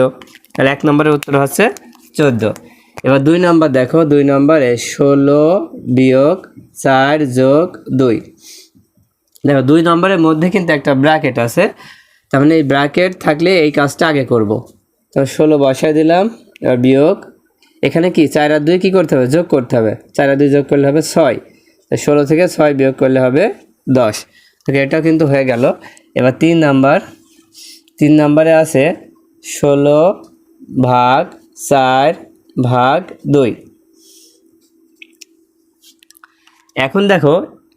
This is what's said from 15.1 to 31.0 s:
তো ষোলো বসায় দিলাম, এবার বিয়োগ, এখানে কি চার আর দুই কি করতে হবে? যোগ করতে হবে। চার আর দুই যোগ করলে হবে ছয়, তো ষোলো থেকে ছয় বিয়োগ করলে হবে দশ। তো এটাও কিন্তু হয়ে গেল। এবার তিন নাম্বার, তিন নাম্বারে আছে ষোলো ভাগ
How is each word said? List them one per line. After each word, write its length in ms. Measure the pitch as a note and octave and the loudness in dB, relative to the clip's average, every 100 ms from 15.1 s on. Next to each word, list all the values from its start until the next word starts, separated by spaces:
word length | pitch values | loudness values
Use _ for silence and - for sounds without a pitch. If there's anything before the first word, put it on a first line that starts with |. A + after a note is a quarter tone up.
তো 120 | - C3+ | -4 -4
ষোলো 320 | - D#3 D3+ | 0 0 2
বসায় 340 | C3+ C3 D#3+ | 0 0 -2
দিলাম, 380 | D3+ D#3 E3+ G#3+ - _ - | 0 2 2 0 -6 _ -8
এবার 160 | - B2+ | -4 0
বিয়োগ, 480 | B2+ C3+ D3+ G3 - _ _ _ _ _ | 2 2 2 -2 -8 _ _ _ _ _
এখানে 280 | C#3 E3 F3 | -4 -2 -2
কি 180 | F3 C#3+ | 0 0
চার 240 | D#3 D3+ | 0 0
আর 80 | D3+ | 0
দুই 180 | D3 F3+ | 0 0
কি 120 | F#3+ | 0
করতে 260 | F#3+ E3 D3 | 0 0 0
হবে? 100 | B2+ | 0
যোগ 200 | D#3 F3 | -2 0
করতে 300 | D3 B2 B2+ | -4 -2 -2
হবে। 180 | A2 G#2+ - | -2 -4 -8
চার 160 | - C#3+ | -2 0
আর 60 | C#3 | 2
দুই 120 | C#3+ | 2
যোগ 180 | C#3+ C3+ | 0 0
করলে 220 | C#3+ C#3 | 0 0
হবে 140 | D3+ | 0
ছয়, 340 | D3+ - D#3+ - - _ _ _ _ | -2 0 0 -2 -8 _ _ _ _
তো 60 | - | -6
ষোলো 280 | - D3 | 0 0
থেকে 240 | C#3 D#3 F3+ | 0 0 0
ছয় 260 | - D3+ | 0 -2
বিয়োগ 200 | C#3 C3+ | 0 -2
করলে 260 | C3 C3+ C3 | 0 0 0
হবে 340 | B2+ C#3 G3+ G4+ _ _ - | 0 0 -2 -4 _ _ -2
দশ। 300 | B2+ A2+ G#2+ - _ _ _ - | 0 0 -4 -14 _ _ _ -6
তো 60 | |
এটাও 300 | C#3 C#3 D#3+ | -2 -2 -2
কিন্তু 240 | D#3+ D#3+ D#3 | 0 0 0
হয়ে 180 | C#3 | 0
গেল। 280 | C3 A#2+ C3+ - - - _ | 0 0 -2 -2 -12 -20 _
এবার 180 | - B2 B2+ | -2 -2 0
তিন 180 | D#3+ E3 | 0 2
নাম্বার, 420 | D3+ C3+ C3+ E3 - - _ _ _ - - - _ _ | 2 2 2 0 -4 -20 _ _ _ -20 -20 -20 _ _
তিন 140 | D3+ | 2
নাম্বারে 380 | D3+ D3 D3 D#3+ | 4 4 2 2
আছে 420 | D#3+ D#3+ C3 D3 F#3+ - _ _ _ | 2 2 0 0 -2 -12 _ _ _
ষোলো 800 | - - D3 C#3+ C#3+ D3 E3+ G#3+ - _ _ _ - - | -18 -4 0 2 2 2 2 -2 -12 _ _ _ -12 -2
ভাগ 420 | B2+ B2 | 0 2